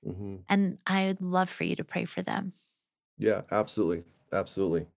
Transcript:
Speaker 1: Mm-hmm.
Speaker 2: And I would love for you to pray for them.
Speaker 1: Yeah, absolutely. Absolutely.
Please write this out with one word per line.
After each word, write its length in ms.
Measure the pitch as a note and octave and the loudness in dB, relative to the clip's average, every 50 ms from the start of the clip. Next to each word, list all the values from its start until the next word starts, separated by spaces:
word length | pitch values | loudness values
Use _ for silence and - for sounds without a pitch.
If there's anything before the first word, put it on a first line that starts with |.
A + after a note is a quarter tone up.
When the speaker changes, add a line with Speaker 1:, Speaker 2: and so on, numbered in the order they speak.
| - | -8
Speaker 1:
Mm-hmm. 320 | - F#2 F#2 G2+ G2+ G2 F#2+ F#2 - | -8 -8 -6 -8 -8 -10 -10 0 2
Speaker 2:
And 280 | G3+ G3 G3+ F#3 - - _ | 4 4 4 2 0 -4 _
I 220 | - F#3+ G3 F#3+ F#3+ | 0 0 2 2 2
would 140 | F#3+ F#3+ | 0 -2
love 280 | F#3 F3+ F3+ F#3 F#3 F3+ | -2 0 2 2 2 0
for 140 | - - - | -2 -4 -2
you 120 | - - E3 | -2 -2 -4
to 60 | E3 | -4
pray 180 | - - - - | -6 -4 -4 -4
for 160 | - - - | -4 -4 -6
them. 300 | F#2 - A1 - - F#3 - _ _ _ _ _ _ _ _ _ _ _ _ _ | -4 -2 -2 -2 -4 -6 -10 _ _ _ _ _ _ _ _ _ _ _ _ _
Speaker 1:
Yeah, 240 | G#2+ G#2+ G#2+ F#2+ - - | 2 2 2 2 -2 0
absolutely. 520 | - G#2 G#2+ - - - G#2 E2 F2 E2+ E2+ _ _ _ _ _ - | 0 0 2 2 2 0 2 2 2 -2 -4 _ _ _ _ _ -2
Absolutely. 540 | F#2+ F#2+ - - - G2 F2+ D#2+ E2+ D#2+ - _ | -2 -2 -2 0 0 0 2 2 0 0 -2 _